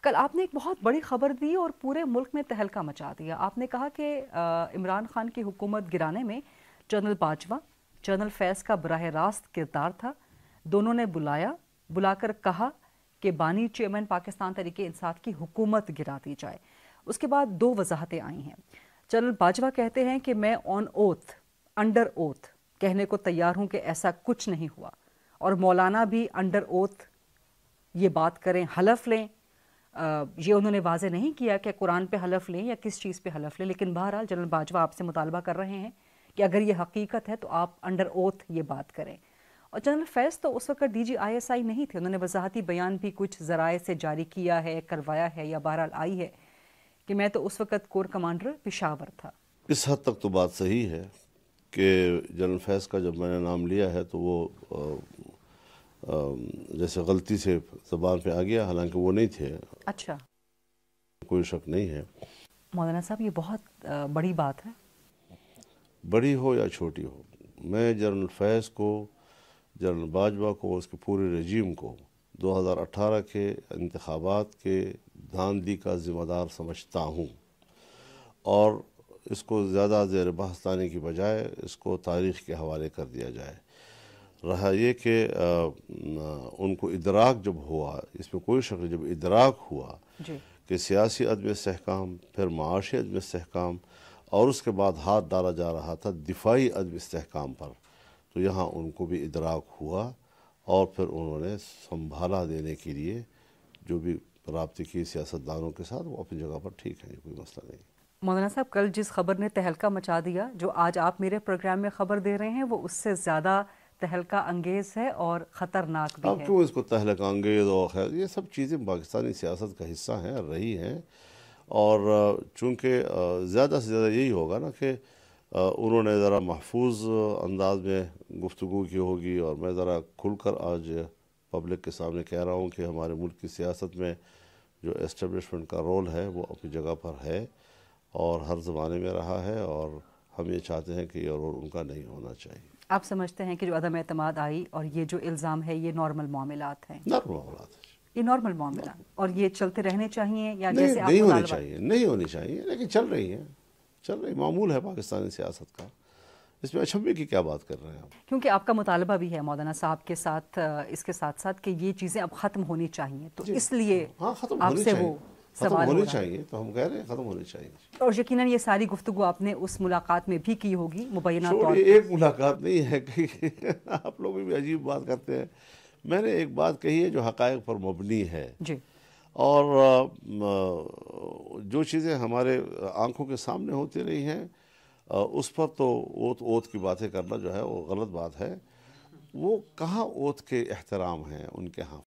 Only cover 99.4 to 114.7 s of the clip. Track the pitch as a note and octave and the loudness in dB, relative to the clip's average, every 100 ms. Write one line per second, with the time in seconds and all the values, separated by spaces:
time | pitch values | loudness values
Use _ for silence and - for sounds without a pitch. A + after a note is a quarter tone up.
99.4 | D#2+ D#2+ - - D2+ F2+ A#2 B2+ _ _ | -2 -2 -6 -12 -6 -4 -6 -10 _ _
100.4 | _ _ - F#2+ F#2 - F2+ D#2+ D#2+ D2+ | _ _ 2 4 4 0 -4 -2 -6 -4
101.4 | E2+ G#2 - - - E2 D#2 D2 F2+ F#2+ | -4 -6 -12 -20 -12 -10 -8 -4 -2 0
102.4 | E2+ D#2+ D#2 D#2 E2 G#2 D3+ A2+ A#2 _ | -2 -4 -6 -8 -8 -8 -6 -8 -12 _
103.4 | _ _ _ - - E2+ E2 E2 _ _ | _ _ _ -20 -6 -4 -2 -4 _ _
104.4 | - D#2+ D#2+ - D#2+ F2 E2+ E2 D2+ E2+ | -8 -6 -6 -8 -8 -6 -6 -6 -6 -8
105.4 | C2+ D#2+ E2 D#2 E2+ B2 E3 C#3+ - E2 | -8 -6 -6 -8 -10 -10 -10 -12 -10 -8
106.4 | D#2 D#2 F2+ F2 - - - - D#2+ D2 | -8 -8 -12 -12 -12 -12 -18 -20 -16 -16
107.4 | - - - - _ _ _ _ F#3+ F#3 | -16 -18 -18 -20 _ _ _ _ 0 0
108.4 | G3 A#3 B3+ G3+ G3+ G#3 G#3 - F3+ F#3+ | 0 -2 -2 0 0 0 -4 -2 0 0
109.4 | G#3 G3+ F3+ D#3+ G#3+ G3 F3+ E3 E3 F3 | 0 0 -2 0 0 -2 0 -2 0 -4
110.4 | A#3 A3 F3 - E3+ F3 E3+ F3+ F#3+ G#3 | -4 -4 -4 2 2 4 0 2 -2 -2
111.4 | G#3 F#3 F#3+ F#3+ G3+ - F#3+ G#3 G3 G3+ | -2 -2 0 0 -2 -2 0 0 0 -2
112.4 | G#3+ A#3+ C4 A3 F3 - A3 F#3 F3+ D#3 | -2 -2 -2 -2 -4 -4 -2 -2 2 2
113.4 | E3+ G3 G3+ - _ _ F3 F3+ F3 G3+ | 4 2 2 -12 _ _ -4 -4 0 -2
114.4 | - F3 E3+ | 0 -2 -2